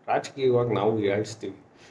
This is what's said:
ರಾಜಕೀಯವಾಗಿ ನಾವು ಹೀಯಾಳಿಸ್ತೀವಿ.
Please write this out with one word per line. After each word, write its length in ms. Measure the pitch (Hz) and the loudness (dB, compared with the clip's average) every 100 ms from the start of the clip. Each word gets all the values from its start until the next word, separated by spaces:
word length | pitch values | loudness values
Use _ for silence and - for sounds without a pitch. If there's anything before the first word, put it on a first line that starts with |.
| - | -4
ರಾಜಕೀಯವಾಗಿ 640 | 131 - 139 131 120 120 | -2 -2 -2 2 2 2
ನಾವು 240 | 101 107 110 | 2 2 2
ಹೀಯಾಳಿಸ್ತೀವಿ. 600 | 98 101 110 - 98 95 - - - | 0 0 -4 -8 -12 -14 -20 -20 -20